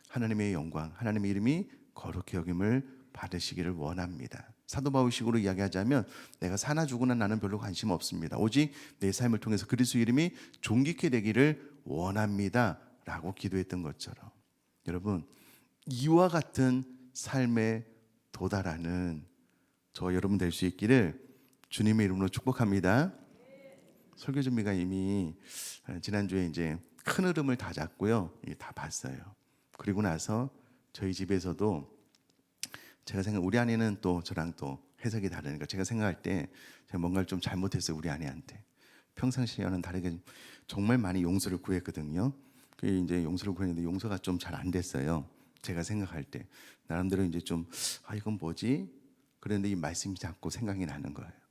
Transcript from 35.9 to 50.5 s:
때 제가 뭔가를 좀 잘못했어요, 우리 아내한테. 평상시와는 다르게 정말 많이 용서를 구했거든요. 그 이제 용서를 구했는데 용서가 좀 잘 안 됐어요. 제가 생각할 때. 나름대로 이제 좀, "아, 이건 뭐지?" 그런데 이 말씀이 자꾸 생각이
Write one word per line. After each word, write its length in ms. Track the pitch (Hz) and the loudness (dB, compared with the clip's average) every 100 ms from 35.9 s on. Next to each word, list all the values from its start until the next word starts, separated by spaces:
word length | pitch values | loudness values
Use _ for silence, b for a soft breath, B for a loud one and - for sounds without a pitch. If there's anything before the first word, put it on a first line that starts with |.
| 113 107 82 | 0 0 -2
때 280 | 90 92 71 B B B _ | -2 -2 -4 B B B _
제가 100 | 85 | -2
뭔가를 280 | 85 95 90 | 0 0 0
좀 120 | 90 | -2
잘못했어요, 560 | - 92 98 - - 80 | -2 -2 -2 -2 -4 -4
우리 140 | 80 | -4
아내한테. 540 | 73 76 73 - - - b b b b - | -4 -6 -8 -14 -20 -20 b b b b -4
평상시와는 680 | 127 127 117 - 95 90 | -2 0 -2 -2 -2 -2
다르게 380 | 90 90 90 85 B B B B - | -4 -4 -4 -6 B B B B -8
정말 300 | 101 104 123 | 0 4 4
많이 240 | 98 92 | 4 2
용서를 360 | 87 95 95 90 | 2 2 0 -4
구했거든요. 760 | - 90 - 82 76 82 123 139 B B B - | -2 -2 -2 -6 -4 0 0 -2 B B B -4
그 120 | 101 | 0
이제 360 | 95 85 87 | 2 2 2
용서를 300 | 80 90 98 | 0 -2 -2
구했는데 300 | 90 92 85 | -2 -2 0
용서가 340 | 85 95 107 95 | -2 -2 -4 -4
좀 200 | - 90 | -2 -2
잘 160 | - 82 | -4 -6
안 160 | 92 | -2
됐어요. 580 | 90 87 67 71 82 67 b b _ | -2 -2 -2 0 0 -2 b b _
제가 220 | - 85 | -6 -4
생각할 400 | 85 104 92 82 | -2 -2 -4 -6
때. 240 | 69 - - B B B - | -8 -12 -14 B B B -6
나름대로 360 | 85 92 95 | -2 0 2
이제 160 | 92 82 | 0 -2
좀, 280 | - 85 85 B B B - | -4 -4 -4 B B B -8
"아, 100 | 104 | -6
이건 180 | 107 | -4
뭐지?" 560 | 104 80 82 110 151 190 - - _ _ _ - | -4 -4 -4 -2 -2 -4 -14 -20 _ _ _ -2
그런데 240 | 104 101 | 0 0
이 60 | 95 | 0
말씀이 400 | 78 87 101 92 | -2 -4 -6 -6
자꾸 340 | 85 80 | -8 -8
생각이 380 | 82 | -8